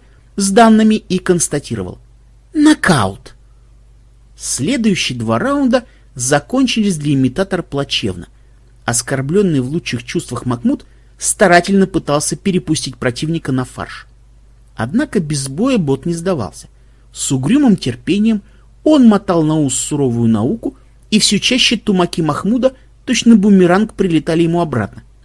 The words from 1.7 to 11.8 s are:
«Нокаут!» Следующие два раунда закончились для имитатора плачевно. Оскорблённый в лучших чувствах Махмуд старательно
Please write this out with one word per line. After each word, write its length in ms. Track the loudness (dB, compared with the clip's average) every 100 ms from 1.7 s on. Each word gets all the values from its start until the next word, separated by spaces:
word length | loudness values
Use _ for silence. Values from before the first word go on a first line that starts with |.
| -8 -8 -12 -20 _ _ _ _
«Нокаут!» 800 | 2 4 4 2 2 0 -4 -14 -20 _ -20 _ -20 _ -20 -20 _ _ -16
Следующие 840 | -10 -4 -2 0 0 0 -2 -4
два 180 | -2 -2
раунда 460 | 0 0 2 0 -2 _ -20 -10
закончились 840 | 0 0 0 0 0 0 -2 -2
для 160 | 0
имитатора 480 | 0 0 0 -4 -4
плачевно. 640 | -6 -6 -4 -4 -4 -6 -12 _ _ -20 _ -14 -6
Оскорблённый 760 | -6 -4 -4 -2 0 2 0
в 80 | -2
лучших 360 | -6 -6 -8
чувствах 420 | -6 -8 -8 -8 -6
Махмуд 400 | -4 -2 -4 -6 _ _ _
старательно 680 | -8 0 4 4 4 2